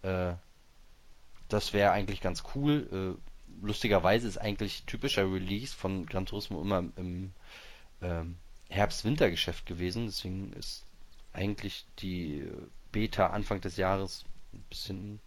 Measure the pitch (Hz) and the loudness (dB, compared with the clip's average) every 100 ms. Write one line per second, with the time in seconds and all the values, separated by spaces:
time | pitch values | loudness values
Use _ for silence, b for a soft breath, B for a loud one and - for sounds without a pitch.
0 | 95 92 90 87 - - - - - - | 0 2 0 -2 -10 -20 -20 -20 -20 -20
1 | - - - - - 104 - 101 101 95 | -20 -18 -16 -14 0 2 4 6 8 6
2 | 98 92 92 85 - 135 147 147 - 95 | 2 0 0 -2 -4 2 4 4 2 -2
3 | 95 - - - - - 104 101 110 98 | -2 -4 -10 -14 -16 -6 -2 0 6 8
4 | 90 110 117 95 104 101 101 - - 113 | 8 6 4 -2 -2 0 -2 -4 -6 -2
5 | - - 98 95 95 104 131 - 95 95 | 2 4 4 2 0 -2 -2 -4 -2 -2
6 | 80 95 95 101 - 87 98 98 87 - | -2 -2 -2 -4 -4 -2 2 2 2 -4
7 | 90 90 95 - B B B B B - | -4 -4 -6 -10 B B B B B -6
8 | 90 85 85 87 - - - 95 104 - | -2 -2 -4 -8 -14 -18 -4 2 2 4
9 | 110 151 127 85 - - - 85 90 101 | 0 4 4 4 -2 -2 -6 -2 -2 0
10 | 113 95 92 92 98 - - - - - | -2 -4 -4 -4 -6 -8 -8 -10 -12 -16
11 | - - - - 98 101 101 - - - | -16 -16 -12 -2 -2 -2 -4 -8 -12 -8
12 | 95 90 80 73 - - - - - 104 | -4 -2 -2 -4 -6 -8 -12 -16 -4 0
13 | 110 - 92 104 104 98 92 90 92 98 | 2 4 4 4 0 0 0 2 4 4
14 | 98 - - - - 101 - - - 95 | 0 -6 -8 -8 -8 -12 -10 -8 -6 -6
15 | 104 104 | -6 -10